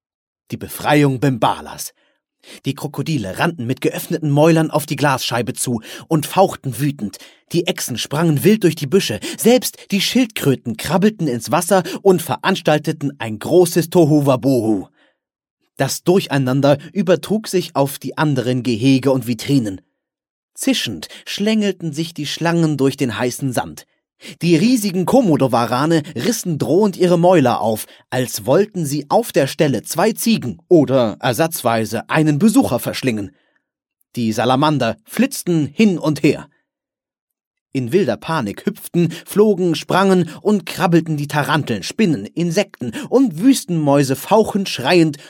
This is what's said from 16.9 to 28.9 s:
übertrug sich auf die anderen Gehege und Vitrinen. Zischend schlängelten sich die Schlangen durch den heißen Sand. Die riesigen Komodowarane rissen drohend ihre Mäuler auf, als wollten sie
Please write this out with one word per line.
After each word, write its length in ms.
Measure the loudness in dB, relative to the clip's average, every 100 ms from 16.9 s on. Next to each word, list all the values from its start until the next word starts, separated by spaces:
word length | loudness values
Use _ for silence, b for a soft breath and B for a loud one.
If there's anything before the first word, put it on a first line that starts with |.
übertrug 560 | -4 0 0 0 -4 -2
sich 260 | -4 -2
auf 240 | -2 -2 -4
die 200 | -10 -2
anderen 440 | 0 0 0 -2
Gehege 500 | -2 0 2 4 2
und 140 | 0 -2
Vitrinen. 540 | -6 0 0 0 -8 _ _ _ _ _ _ _
Zischend 540 | -6 -2 -2 -4 -10 -14 B
schlängelten 680 | -12 -4 0 0 0 -2 -8
sich 200 | -6 -8
die 140 | -8 -8
Schlangen 500 | -4 0 2 0 2
durch 200 | 0 0
den 220 | -4 -2
heißen 340 | -4 -2 -4
Sand. 340 | -4 -6 -14 -20 _ _ _ B -4
Die 140 | 2 4
riesigen 500 | 4 2 0 -2 2
Komodowarane 960 | 4 4 2 2 0 0 0 2 0 -2
rissen 440 | -4 -4 -4 -4 -4
drohend 400 | 0 2 2 2
ihre 200 | 2 4
Mäuler 420 | 4 4 4 0
auf, 260 | -2 -4 -8 b b
als 340 | -4 -4 -6
wollten 400 | 0 2 2 -4
sie 220 | -4